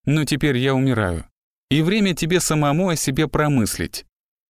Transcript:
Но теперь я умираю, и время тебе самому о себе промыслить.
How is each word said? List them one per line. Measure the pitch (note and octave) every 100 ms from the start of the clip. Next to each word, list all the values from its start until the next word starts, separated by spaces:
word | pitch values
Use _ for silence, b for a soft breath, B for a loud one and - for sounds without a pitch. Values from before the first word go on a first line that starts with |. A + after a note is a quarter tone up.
| -
Но | D#3
теперь | D3 C#3+ D3+ B2
я | C3+
умираю, | C3 C3+ A2+ F#2+ E2+ - _ _ _ -
и | C#3+
время | D#3+ G#3+ G3
тебе | D#3 D#3+ F3
самому | - D#3 D3 D3+ F#3+
о | D#3
себе | - C3+ D3+
промыслить. | C#3+ D3+ C3+ G2 - D#2+ - - _ _ _ _